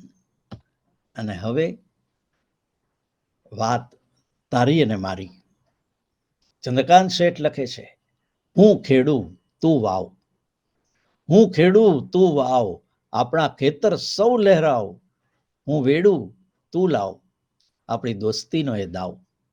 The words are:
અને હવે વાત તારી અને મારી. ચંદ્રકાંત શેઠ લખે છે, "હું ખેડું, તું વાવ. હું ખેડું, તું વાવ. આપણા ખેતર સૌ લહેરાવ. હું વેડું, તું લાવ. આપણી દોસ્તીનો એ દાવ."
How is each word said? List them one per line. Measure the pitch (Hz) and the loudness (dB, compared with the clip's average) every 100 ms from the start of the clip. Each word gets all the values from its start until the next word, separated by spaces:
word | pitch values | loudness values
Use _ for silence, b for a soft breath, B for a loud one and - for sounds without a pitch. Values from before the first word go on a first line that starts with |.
| - _ _ _ _ - _ _ _ _ _ - | -20 _ _ _ _ -20 _ _ _ _ _ -12
અને | 107 | -12
હવે | 90 110 127 170 - _ _ _ _ _ _ _ _ _ _ _ _ _ _ _ _ _ | -8 -6 -4 -6 -8 _ _ _ _ _ _ _ _ _ _ _ _ _ _ _ _ _
વાત | 117 113 123 - _ _ _ _ _ _ | -6 -4 -4 -6 _ _ _ _ _ _
તારી | 127 123 160 | 0 2 2
અને | 123 104 | 0 -2
મારી. | 95 92 92 _ _ _ _ _ _ _ _ _ _ _ _ _ | -6 -10 -12 _ _ _ _ _ _ _ _ _ _ _ _ _
ચંદ્રકાંત | - 127 139 175 185 | -4 -4 4 4 4
શેઠ | 180 175 165 | 0 -2 0
લખે | 147 - 123 | -4 -4 -8
છે, | - - _ _ _ _ _ _ - | -10 -20 _ _ _ _ _ _ 4
"હું | 214 190 | 6 4
ખેડું, | - 131 135 135 87 90 _ _ | 2 2 2 -2 -4 -14 _ _
તું | 160 147 | 0 0
વાવ. | 104 92 82 _ _ _ _ _ _ _ _ _ _ _ - | 0 -4 -8 _ _ _ _ _ _ _ _ _ _ _ 2
હું | 180 208 | 4 4
ખેડું, | 156 175 202 220 147 123 | 4 4 6 4 2 -2
તું | 180 185 143 | 0 2 2
વાવ. | 127 127 107 82 _ _ _ | 0 0 -2 -6 _ _ _
આપણા | 117 123 160 147 | -4 -2 -2 -2
ખેતર | - 139 151 214 165 | -2 -2 0 -2 -2
સૌ | - - 226 247 | -6 -2 0 2
લહેરાવ. | 202 170 156 123 98 92 _ _ _ _ _ _ - | 4 4 2 0 -4 -12 _ _ _ _ _ _ -6
હું | 151 | -2
વેડું, | 127 151 196 170 92 - _ _ _ | 0 2 2 0 -4 -16 _ _ _
તું | 170 185 | -4 -2
લાવ. | 123 98 92 _ _ _ _ _ _ - | -2 -4 -10 _ _ _ _ _ _ -10
આપણી | 117 120 | -8 -6
દોસ્તીનો | 101 107 107 - 165 139 107 | -6 -4 -6 -6 -6 -4 -6
એ | 92 | -8
દાવ." | 90 90 87 _ _ _ | -8 -10 -12 _ _ _